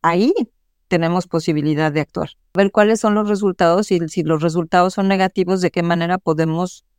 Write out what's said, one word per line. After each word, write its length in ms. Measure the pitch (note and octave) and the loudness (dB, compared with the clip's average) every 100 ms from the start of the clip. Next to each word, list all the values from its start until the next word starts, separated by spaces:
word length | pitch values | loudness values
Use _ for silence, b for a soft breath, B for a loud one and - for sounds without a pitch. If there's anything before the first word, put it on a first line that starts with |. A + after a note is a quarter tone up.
ahí 320 | E3+ F3 A#3 - - _ _ _ _ | 0 0 0 0 -4 _ _ _ _
tenemos 400 | E3+ E3 F3+ - | -2 0 -2 -2
posibilidad 680 | E3 D#3+ D3+ D3+ D3+ D#3 | -4 -2 -2 0 0 0
de 80 | D3 | -2
actuar. 300 | D3 - E3 - _ | -4 -6 -8 -10 _
Ver 160 | - G3 | 0 0
cuáles 300 | - G#3 A3 | 2 2 2
son 140 | A3 | 0
los 140 | G#3 G#3 | 0 0
resultados 640 | G#3 G3+ F3+ E3+ F3 G#3+ | 0 -2 2 2 2 2
y 60 | F#3 E3 | -2 -2
si 140 | - | -4
los 180 | D#3 D#3+ | -2 0
resultados 540 | E3 D#3+ E3 G#3 F#3 | 0 -2 0 2 2
son 140 | G3 G3 | 0 0
negativos, 520 | G3 F#3 - F3+ F#3 | 2 0 0 -2 0
de 100 | F3 | 0
qué 120 | - | -2
manera 340 | E3+ E3+ E3+ F#3 | -2 -2 -2 -2
podemos 720 | - D#3 D#3+ D#3+ F3+ - _ | -2 0 0 -2 -6 -10 _